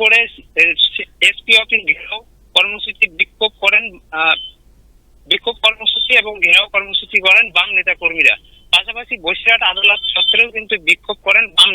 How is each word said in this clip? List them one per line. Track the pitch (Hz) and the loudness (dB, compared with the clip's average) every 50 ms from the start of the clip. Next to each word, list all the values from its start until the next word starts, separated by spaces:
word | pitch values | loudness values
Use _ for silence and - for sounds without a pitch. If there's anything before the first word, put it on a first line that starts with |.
করে, | 220 214 226 233 233 220 - - - _ _ - | 2 2 4 2 2 -2 -6 -14 -20 _ _ 0
এ, | 165 170 160 - - - - - 190 - _ _ 175 190 | 2 2 2 2 0 0 0 -4 -10 -12 _ _ -2 -2
এসপি | 202 - - - 226 220 | -2 -2 0 2 2 2
অফিস | 226 - 226 220 190 151 | 2 0 -2 -2 -2 -2
ঘেরাও | - - - - 208 220 - _ _ _ _ _ - | -4 -4 -6 -10 -12 -12 -12 _ _ _ _ _ -2
কর্মসূচি | 175 185 202 208 208 - 214 208 - - 180 160 160 | -2 -2 -2 -4 -8 -10 -10 -4 -4 -4 -4 -2 -4
বিক্ষোভ | - - _ _ 220 214 - _ | -6 -6 _ _ -4 -4 -4 _
করেন, | 196 196 202 208 226 226 180 - - _ 160 156 | -2 0 0 0 -2 -4 -10 -16 -16 _ -4 -2
আহ, | 160 160 156 - - - - _ _ - _ _ _ _ _ _ _ _ _ _ _ - | 0 0 0 -2 -4 -10 -16 _ _ -20 _ _ _ _ _ _ _ _ _ _ _ -4
বিক্ষোভ | 170 - - 233 233 - - | -4 -4 -4 -6 -6 -2 -2
কর্মসূচি | 226 220 220 220 - - - - - 254 233 | -2 -2 -2 -4 -2 -2 -2 0 2 2 2
এবং | 202 214 208 202 | 2 0 -4 -2
ঘেরাও | 175 170 - 196 208 | 0 4 4 4 2
কর্মসূচি | 208 - 196 196 196 196 - 214 - - 202 | 2 -2 -4 -2 -2 -4 -6 -4 -4 -4 -2
করেন | 185 190 190 214 233 220 | 2 4 4 4 2 2
বাম | 160 175 180 190 202 180 | 0 -2 -2 0 -2 -2
নেতা | 180 185 175 | -2 -2 -4
কর্মীরা। | - 180 165 165 165 147 123 104 - - - - - - - - | -2 -4 -4 -2 2 2 2 2 0 -6 -14 -20 -20 -4 -2 -2
পাশাপাশি | 175 185 214 226 233 240 - 247 208 165 | -2 -2 -4 -8 -12 -10 -10 -10 -6 -4
বসিরহাট | 165 185 - - 226 226 - | -4 -4 -2 2 2 2 2
আদালত | - 190 185 190 196 - - - - - - | 2 -2 0 2 2 2 2 0 -2 -4 -2
চত্বরেও | - - - - - 233 233 220 | 0 0 2 2 2 0 0 -4
কিন্তু | 220 220 196 214 196 160 156 | -8 -6 -6 -6 -4 -2 -2
বিক্ষোভ | 170 - - - 208 - _ | -2 -2 -4 -8 -10 -6 _
করেন | 196 196 220 226 208 170 | 0 0 0 0 0 2
বাম | - 202 202 190 | 2 2 4 4